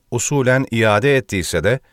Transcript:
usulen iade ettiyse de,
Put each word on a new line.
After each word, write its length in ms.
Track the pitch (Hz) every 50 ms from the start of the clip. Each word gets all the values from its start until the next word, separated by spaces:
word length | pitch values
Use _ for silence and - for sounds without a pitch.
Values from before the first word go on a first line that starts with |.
| _ -
usulen 560 | 123 120 - - 147 139 123 127 127 135 135 -
iade 460 | 113 113 110 110 104 104 123 143 139
ettiyse 480 | 131 - - 104 95 80 - - 85 78
de, 160 | 104 127 135 _ _